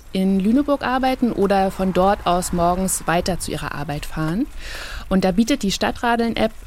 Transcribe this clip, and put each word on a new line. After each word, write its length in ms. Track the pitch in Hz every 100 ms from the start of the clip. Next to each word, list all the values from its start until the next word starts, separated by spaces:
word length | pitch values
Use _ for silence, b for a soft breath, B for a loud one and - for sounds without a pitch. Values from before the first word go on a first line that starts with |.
| -
in 300 | 190 190 196
Lüneburg 420 | 190 247 285 285
arbeiten 480 | - 262 262 262 233
oder 400 | - 196 196 190
von 220 | - 190
dort 340 | 180 190 208 -
aus 240 | 175 180
morgens 560 | 175 170 180 185 - -
weiter 320 | 165 185 170
zu 120 | -
ihrer 220 | - 156
Arbeit 320 | - 151 147 -
fahren. 420 | - 156 180 294 B B B B B -
Und 160 | 190
da 80 | 185
bietet 320 | 185 226 285
die 80 | 196
Stadtradeln-App 800 | - 214 - 240 233 233 - 220 -